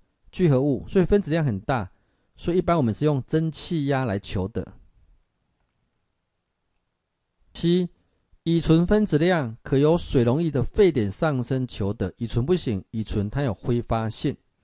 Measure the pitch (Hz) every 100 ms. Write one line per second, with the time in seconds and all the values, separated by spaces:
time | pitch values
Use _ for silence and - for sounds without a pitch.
0 | _ _ - - 170 127 147 120 - 196
1 | 170 208 156 165 147 98 - 127 90 _
2 | _ _ _ - - 175 170 170 117 101
3 | 151 139 - 160 160 - - 170 139 135
4 | 127 98 - 104 98 104 - - - _
5 | _ _ _ _ _ _ _ _ _ _
6 | _ _ _ _ _ _ _ _ _ _
7 | _ _ _ _ _ - 170 180 175 _
8 | _ _ _ _ 160 165 - 165 175 214
9 | 214 147 175 170 117 113 - 135 151 170
10 | - 139 120 143 165 135 120 - 190 131
11 | 101 - 160 131 120 131 123 - 101 107
12 | 92 - 117 117 135 180 127 98 - 113
13 | 104 110 101 139 139 98 - 120 - 113
14 | 110 - 147 - _ _